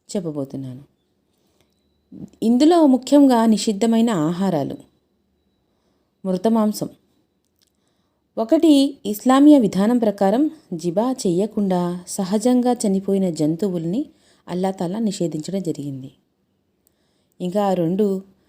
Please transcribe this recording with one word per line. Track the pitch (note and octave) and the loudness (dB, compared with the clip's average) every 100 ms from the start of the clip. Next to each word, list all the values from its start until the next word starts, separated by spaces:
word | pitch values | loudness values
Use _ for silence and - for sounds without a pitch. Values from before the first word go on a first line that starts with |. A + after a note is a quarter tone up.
| - | -12
చెప్పబోతున్నాను. | G#3+ E3+ D3 C3+ C3 C3 B2+ C#3+ _ _ _ _ _ _ _ _ _ _ _ _ F#3+ - - | -10 -8 -8 -10 -10 -12 -16 -20 _ _ _ _ _ _ _ _ _ _ _ _ -20 -20 -4
ఇందులో | A3 A#3+ D4+ E4+ D4+ | 0 4 4 6 4
ముఖ్యంగా | B3+ - C#4+ C#4 A#3+ A3+ | 2 2 4 6 4 4
నిషిద్ధమైన | G#3 - G3 A3+ A3+ A#3 | 2 0 -2 0 2 2
ఆహారాలు, | F#3+ D3+ F3 G3 D#3+ C3+ - - _ _ _ _ _ _ _ _ _ _ _ _ _ F#3+ | 0 -2 -2 -2 -2 -4 -8 -18 _ _ _ _ _ _ _ _ _ _ _ _ _ -6
మృత | F#3 A3+ | -2 0
మాంసం. | A3+ G#3+ G#3 - - _ _ _ _ _ _ _ _ _ _ _ _ _ - | 0 0 -2 -8 -12 _ _ _ _ _ _ _ _ _ _ _ _ _ -8
ఒకటి, | A3+ D#4+ E4 C#4 C#4 - - | 0 2 4 4 2 -2 -10
ఇస్లామీయ | G#3 B3+ C4 D4 D4 | -4 2 6 8 8
విధానం | G#3 F3+ G#3 B3 | 6 2 0 2
ప్రకారం | A3 G3+ G3 A3+ D4+ - - | 0 0 0 2 0 -4 -12
జిబా | E3+ F3 E3+ B3 | -8 -4 -2 -2
చెయ్యకుండా | B3+ G3 E3+ G#3+ G#3+ G3+ F3+ F3 F3+ - | -2 -2 -2 -2 -2 -2 0 -2 -6 -10
సహజంగా | - F#3 G#3+ A#3+ B3 B3 | -8 -4 0 2 2 0
చనిపోయిన | A#3+ G#3 F#3+ G3 G3 F#3+ | -2 -2 -2 -2 -2 -2
జంతువుల్ని | D#3+ D3+ E3+ G#3 F3+ E3 G#3+ D4+ _ _ _ - | 0 -2 -2 -4 -4 -4 -6 -8 _ _ _ -12
అల్లా | F3 F#3+ | -6 -4
తాలా | F#3+ F3 G3+ | -4 -6 -4
నిషేధించడం | A3 F#3+ E3+ D#3 D#3 F#3+ | -6 -4 -6 -6 -8 -8
జరిగింది. | E3+ D3 C#3+ C3+ C3+ _ _ _ _ _ _ _ _ _ _ _ _ - | -6 -8 -8 -12 -14 _ _ _ _ _ _ _ _ _ _ _ _ -12
ఇంకా | F3+ G3 G3+ | -8 -4 -2
రెండు, | F#3 E3 F#3+ G#3 F#3+ - _ | -2 -2 0 -2 -4 -8 _